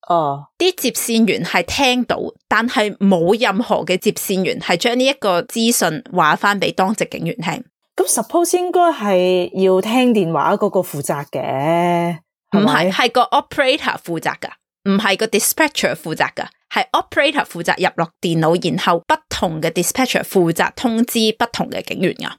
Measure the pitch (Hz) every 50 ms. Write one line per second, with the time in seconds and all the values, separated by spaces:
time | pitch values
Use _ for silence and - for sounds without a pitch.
0 | - - 175 170 156 143 139 143 147 _ _ _ 339 370 359 - - 247 - -
1 | - - 233 226 226 190 196 - - - - 190 180 - - - 285 254 247 247
2 | 240 - - - - - - _ _ _ - 208 233 240 - 247 214 208 - -
3 | 202 196 196 170 165 170 214 220 247 214 190 196 247 - 214 - - - 180 185
4 | - 214 180 - - - 196 185 190 147 - - 156 - 180 175 - 247 233 254
5 | 254 269 269 - - 202 180 175 - - - 226 226 233 233 - - 170 156 151
6 | - - - 180 165 151 165 190 - 202 202 196 175 - 160 - 185 190 220 -
7 | 175 - - - 165 165 - - 165 175 156 - - _ _ _ _ _ _ -
8 | 381 403 - - - - - 349 339 339 - 359 359 359 330 370 349 339 311 262
9 | 214 208 196 180 180 180 185 180 180 - - 185 190 190 185 185 190 214 226 254
10 | 254 247 233 214 180 165 165 147 139 156 196 214 220 196 - 196 180 - - 143
11 | 139 - 165 143 139 - - 143 127 - 131 135 139 156 165 170 175 175 175 170
12 | 170 175 170 160 _ _ _ _ _ _ - 202 202 240 277 208 170 185 185 -
13 | 262 247 247 254 240 - - 277 294 _ - 302 277 254 277 311 - 262 - -
14 | - - 170 160 - 147 - - - - - _ _ _ _ _ _ 196 196 202
15 | 208 196 196 190 220 220 - 202 - - - - 214 190 - - - 156 123 -
16 | - 165 156 - 147 127 - - - - _ _ _ _ - 220 - - - 302
17 | 370 _ - 330 285 277 - - - - - 170 165 - 151 - 180 180 - -
18 | 165 - _ _ - 185 165 165 160 156 170 185 - 175 - 180 - - 175 170
19 | - _ 302 311 _ _ - - - 180 160 156 156 165 165 - 175 - - -
20 | 262 247 - - - - - 196 175 165 165 - 185 - - - - 233 226 226
21 | 240 - - 233 220 220 214 _ 233 - - - 190 - - - - - - -
22 | 185 170 - - 85 - -